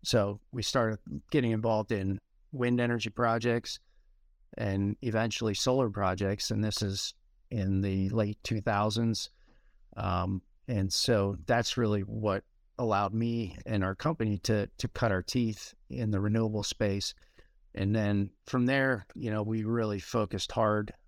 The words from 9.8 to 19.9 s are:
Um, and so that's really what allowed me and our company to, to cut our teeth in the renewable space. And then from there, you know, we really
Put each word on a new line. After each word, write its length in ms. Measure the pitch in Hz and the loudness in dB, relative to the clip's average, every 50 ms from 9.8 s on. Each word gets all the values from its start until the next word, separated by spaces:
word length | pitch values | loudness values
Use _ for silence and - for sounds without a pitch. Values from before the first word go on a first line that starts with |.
| - - - | -20 -18 -10
Um, 460 | - 104 95 90 90 92 95 95 92 - _ _ _ - - | -6 -4 -2 0 0 0 0 -2 -4 -6 _ _ _ -8 -4
and 240 | 123 101 95 95 - | -2 0 0 0 0
so 460 | - - - 117 104 98 101 101 - - | -2 2 2 4 4 4 2 -2 -4 -2
that's 320 | - 120 120 117 - - 127 | 0 0 2 2 0 0 0
really 240 | 113 107 104 101 98 | 2 2 2 0 -2
what 420 | 104 110 110 107 104 95 98 - _ _ _ _ _ - - | -4 -6 -2 0 0 0 0 -4 _ _ _ _ _ -8 -4
allowed 360 | 127 110 104 98 104 95 104 | -2 0 2 2 2 0 0
me 420 | 113 117 117 117 117 110 92 - - - | 0 0 0 0 -2 -4 -4 -8 -10 -6
and 180 | - 110 101 95 | -2 0 0 0
our 120 | 95 95 | 0 -2
company 420 | - - 151 165 - 113 107 104 98 | -2 -2 -2 0 0 0 0 0 -2
to, 280 | - - 113 104 101 - - | 0 2 2 2 2 -2 -6
to 120 | - - 123 | -8 -8 -6
cut 240 | - - 127 113 98 | -2 0 0 2 2
our 100 | 92 90 | 0 -2
teeth 500 | - - 127 120 110 104 - - - - _ - - | 0 0 0 0 0 -2 -6 -12 -18 -18 _ -16 -12
in 220 | 127 127 117 107 | -6 -4 -2 0
the 100 | 104 95 | 0 2
renewable 420 | 101 107 107 113 113 107 107 104 101 | 2 2 2 2 2 2 0 -2 -4
space. 520 | - - - 113 101 98 101 - - - _ - _ _ - - - _ _ _ _ - | -4 -2 0 0 0 0 0 -2 -6 -8 _ -20 _ _ -20 -20 -20 _ _ _ _ -4
And 220 | - 98 101 104 | -2 0 2 2
then 320 | 110 104 104 104 101 101 95 - _ _ | 2 2 2 2 2 0 -2 -4 _ _
from 220 | - - 127 123 | -4 0 2 2
there, 400 | 127 135 139 135 135 127 104 92 _ - | 2 2 2 2 2 0 -2 -4 _ -12
you 160 | - - 110 | -8 -4 -2
know, 120 | 107 107 104 | -2 -2 -2
we 220 | 107 113 110 107 | 0 -2 -2 0
really 340 | 110 117 120 113 107 | 0 0 0 0 0